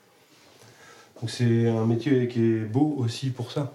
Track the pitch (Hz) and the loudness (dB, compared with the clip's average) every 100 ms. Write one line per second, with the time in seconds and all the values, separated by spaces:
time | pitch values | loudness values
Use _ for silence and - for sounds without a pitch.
0 | _ _ _ _ - - - - - - | _ _ _ _ -20 -20 -20 -20 -20 -20
1 | - - 113 - 120 117 117 113 113 113 | -20 -12 -8 0 2 4 2 2 0 0
2 | 147 127 117 117 113 113 110 123 151 143 | 2 2 2 2 2 2 0 0 0 0
3 | 117 - 135 123 117 151 131 | -4 -4 -6 -6 -6 -6 -6